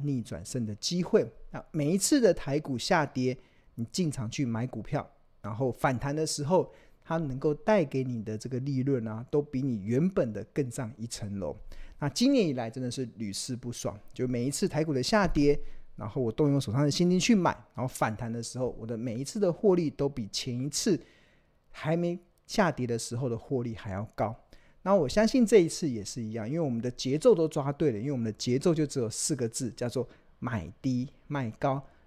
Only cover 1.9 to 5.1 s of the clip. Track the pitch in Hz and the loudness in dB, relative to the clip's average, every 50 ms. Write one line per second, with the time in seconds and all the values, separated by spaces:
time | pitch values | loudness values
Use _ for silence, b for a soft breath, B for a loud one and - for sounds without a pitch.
1.9 | 175 202 190 - 311 285 233 196 170 - - - 139 151 151 - 135 117 - - | 2 2 2 4 4 6 6 6 6 4 0 -2 -2 -2 -2 -2 -4 -4 0 2
2.9 | 196 - 127 - - 131 127 127 127 - b b b b b b b - 117 113 | 2 2 2 2 0 0 0 0 -2 -4 b b b b b b b -8 -8 -6
3.9 | - - 185 156 131 - 123 110 - - 147 120 113 113 120 127 - 113 101 - | -2 -2 0 0 -2 -4 -6 -6 -4 -2 -2 -2 0 -2 -2 -4 -6 -8 -8 -4
4.9 | - 143 - - | -4 -4 -4 -6